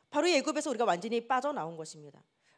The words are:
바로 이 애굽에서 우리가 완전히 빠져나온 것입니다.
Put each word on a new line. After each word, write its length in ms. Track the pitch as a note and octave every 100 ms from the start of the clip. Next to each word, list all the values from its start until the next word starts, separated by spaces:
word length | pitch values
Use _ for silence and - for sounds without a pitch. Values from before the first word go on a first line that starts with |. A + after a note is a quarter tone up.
| _
바로 160 | D4 E4+
이 80 | D4
애굽에서 340 | C4+ D4 D4+
우리가 160 | A3+ A3+
완전히 420 | F3 G#3+ A#3 A#3
빠져나온 480 | B3+ C#4 C4 D#3+ E3
것입니다. 480 | D#3 D#3 D3 - _ _ _